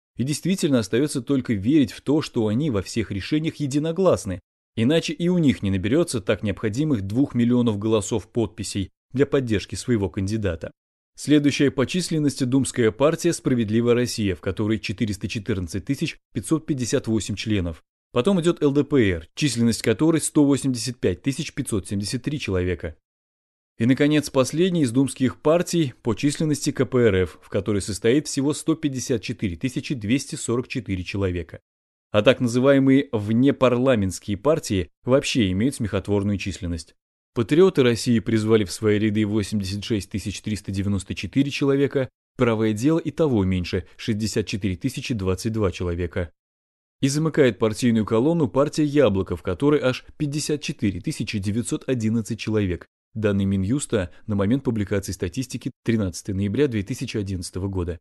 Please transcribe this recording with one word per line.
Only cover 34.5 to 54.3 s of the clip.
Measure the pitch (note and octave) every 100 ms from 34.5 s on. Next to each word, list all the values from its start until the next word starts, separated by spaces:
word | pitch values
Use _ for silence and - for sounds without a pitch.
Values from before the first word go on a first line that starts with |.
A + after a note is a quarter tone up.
| D#3+ - G2 E2+ _
вообще | - C3+ C#3+ C3+ F#2+
имеют | F#2 B2+ -
смехотворную | G#2+ G2 G2 G2+ G2+ G2
численность. | G2+ F2 E2+ E2+ - _ _ _ _
Патриоты | - A#2 D3+ F#3+ D#3+
России | B2 A#2 - A2+
призвали | A2 A2 G#2+ A2+
в | G2+
свои | - G#2+ G#2
ряды | A2 G#2 G#2
восемьдесят | G#2+ G2 A2 F#2+ G2+
шесть | - G#2+ -
тысяч | G2+ G#2 -
триста | - G#2 -
девяносто | G2 G2 G2 - F#2+
четыре | G2 C3+ C#3
человека, | - C#3 C#3 C#3 C#3 B2+ _ _ -
Правое | A#2+ A2 A2
дело | G#2+ C3+ E3
и | D#3+
того | - D#3+ A#2
меньше — | F#2 F#2 F2 F#2+ - -
шестьдесят | - G#2 G#2+ A#2+ G2+
четыре | G#2 G2+ F2+
тысячи | C3 D3 -
двадцать | A2+ F#2 F#2 A#2
два | A2 G2
человека. | - F2+ F2 F2 - F2 _ _ _ _ _ _ _
И | C3+
замыкает | D3 D#3+ D#3+ B2+ G#2+
партийную | A2 G#2+ B2+ A2+ G#2
колонну | A2+ C#3+ E3+ C#3+
партия | C3 D3 D#3 D3+
«Яблоко», | C#3+ B2 F#2+ F2+ F2
в |
которой | - F2 C#3+ D3
аж | B2+ B2+ - -
пятьдесят | D3+ D3 C#3+ D3
четыре | - - G2+ F#2+
тысячи | D#3+ - G#2+ G#2+
девятьсот | G2 G#2+ - D#3 -
одиннадцать | B2+ A2 A#2 G#2 A2+
человек. | - G#2+ G2 E2+ - _ _
Данные | A2+ G#2 G2 G2
Минюста | G2 F#2 C#3 - A2 F2 -
на | -